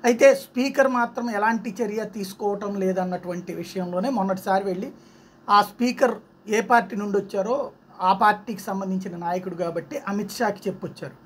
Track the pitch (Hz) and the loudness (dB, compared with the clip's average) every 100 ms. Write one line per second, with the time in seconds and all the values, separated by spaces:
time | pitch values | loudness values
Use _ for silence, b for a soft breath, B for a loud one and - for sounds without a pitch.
0 | 240 240 277 269 - 247 269 269 269 247 | 2 8 8 8 -2 -2 0 2 2 2
1 | 240 240 240 208 214 226 233 185 214 214 | -2 -2 -4 0 0 0 -4 -4 -4 -4
2 | 214 214 190 - 208 202 208 202 185 185 | -6 -8 -10 -4 -4 -2 -4 -2 0 0
3 | 180 180 175 175 175 165 175 190 180 180 | -2 -4 -6 -8 -8 -10 -8 -6 -4 -2
4 | 240 240 190 190 214 190 196 180 247 - | -2 0 0 -2 0 0 0 -4 -6 -12
5 | B B B B - 202 196 - 247 - | B B B B 2 4 4 0 -2 4
6 | 254 202 - _ - 214 214 240 233 208 | 2 2 -12 _ 0 0 4 4 4 -6
7 | 208 202 196 202 202 247 - - _ - | -2 -2 -2 -4 -2 -2 -4 -12 _ 0
8 | 185 190 214 208 - 190 - 196 190 185 | 2 4 4 2 -4 -8 -6 -6 -2 -4
9 | 190 175 170 180 185 170 170 165 - 285 | -4 -6 -4 -4 -4 -4 -4 -4 -6 -8
10 | - 202 196 - 220 202 190 - 160 - | -4 -4 -4 -2 -2 -2 -6 -6 -10 -10
11 | 139 - | -14 -14